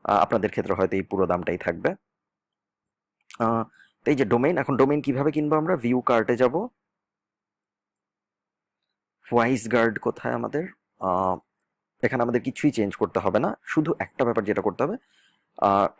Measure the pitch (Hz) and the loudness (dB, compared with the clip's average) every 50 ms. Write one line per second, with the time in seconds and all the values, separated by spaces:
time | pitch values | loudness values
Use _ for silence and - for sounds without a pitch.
0 | - - 101 101 85 - - 104 92 101 - - 90 92 92 95 95 92 98 95 | -2 0 2 2 2 2 0 0 0 -2 -2 -4 -4 -2 0 0 0 0 0 -4
1 | 92 - 98 92 95 85 90 90 87 87 87 90 - - 85 85 - 151 196 - | -4 -4 -2 -2 0 0 0 -2 -2 -4 -6 -4 -4 -6 -6 -2 -2 -4 -4 -4
2 | _ _ _ _ _ _ _ _ _ _ _ _ _ _ _ _ _ _ _ _ | _ _ _ _ _ _ _ _ _ _ _ _ _ _ _ _ _ _ _ _
3 | _ _ _ _ _ _ - - 117 113 117 113 110 - _ _ _ _ _ _ | _ _ _ _ _ _ -6 -2 0 0 0 0 -2 -6 _ _ _ _ _ _
4 | - 123 147 131 131 101 123 120 131 156 180 139 131 - 135 117 135 139 147 147 | -2 0 0 2 2 2 2 2 2 2 0 0 -2 -2 2 2 4 4 2 0
5 | 131 143 123 131 143 156 143 156 151 147 156 156 156 170 185 143 120 120 127 127 | 0 -2 -2 0 0 0 0 0 -2 0 0 0 0 0 -2 -2 0 0 0 0
6 | 120 - 123 113 107 - 123 113 127 120 135 175 226 254 _ _ _ _ _ _ | 2 2 2 2 4 2 2 2 2 2 2 0 -4 -6 _ _ _ _ _ _
7 | _ _ _ _ _ _ _ _ _ _ _ _ _ _ _ _ _ _ _ _ | _ _ _ _ _ _ _ _ _ _ _ _ _ _ _ _ _ _ _ _
8 | _ _ _ _ _ _ _ _ _ _ _ _ _ _ _ _ _ _ _ _ | _ _ _ _ _ _ _ _ _ _ _ _ _ _ _ _ _ _ _ _
9 | _ _ _ _ _ - 117 120 117 123 131 110 - 110 120 117 113 113 104 - | _ _ _ _ _ 0 2 2 4 2 0 -2 -2 0 2 4 4 2 0 -2
10 | - 113 - - - 123 120 117 117 107 - 147 180 190 - _ _ _ _ - | -4 -4 -4 -4 -4 -4 -4 -4 -4 -4 -6 -6 -8 -8 -12 _ _ _ _ -6
11 | - 95 90 92 95 92 92 - _ _ _ _ _ _ _ _ _ _ _ - | -2 -2 0 2 0 0 -2 -4 _ _ _ _ _ _ _ _ _ _ _ -4
12 | - 117 139 123 120 120 120 117 90 135 - - - 147 - 117 104 98 - - | -4 -2 0 0 0 0 0 -2 -2 -4 -8 -2 -2 0 0 0 -2 -2 0 -4
13 | 107 87 - 92 95 98 95 110 147 202 - _ - - - 160 151 165 165 - | -4 -2 -2 -2 -2 0 0 0 0 0 -4 _ -10 -4 -2 -2 0 -2 -2 -4
14 | - - _ - 131 120 110 113 101 104 98 - 95 104 87 - 127 160 226 - | -6 -8 _ -2 0 0 0 0 0 0 -2 0 -2 -2 -2 -2 -4 -4 -4 -8
15 | _ _ _ _ _ _ _ _ _ _ - - - 202 - 101 196 - - | _ _ _ _ _ _ _ _ _ _ -6 0 2 2 4 4 2 0 -2